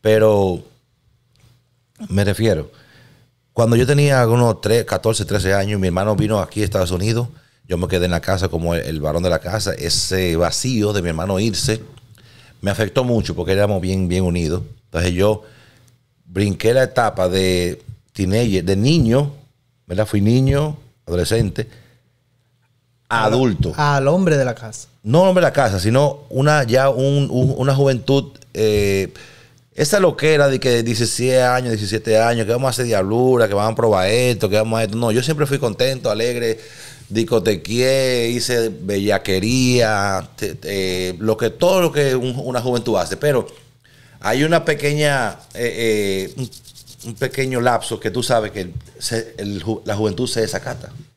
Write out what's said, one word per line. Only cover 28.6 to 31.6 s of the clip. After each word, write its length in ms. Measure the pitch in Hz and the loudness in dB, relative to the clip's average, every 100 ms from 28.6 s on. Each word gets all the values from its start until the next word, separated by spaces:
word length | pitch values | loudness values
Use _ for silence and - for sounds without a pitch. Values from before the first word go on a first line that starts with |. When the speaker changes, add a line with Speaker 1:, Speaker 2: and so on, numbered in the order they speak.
| 110 104 101 98 92 - - - - _ _ - | 2 2 2 0 -2 -8 -20 -20 -20 _ _ -4
Speaker 1:
esa 240 | 147 208 | 0 4
loquera 480 | 185 - 151 151 143 | 2 2 2 4 4
de 120 | 131 | 2
que 220 | 135 120 | 2 2
diecisiete 580 | 117 113 113 - 127 127 | 0 0 -2 0 2 4
años, 300 | 123 127 | 4 2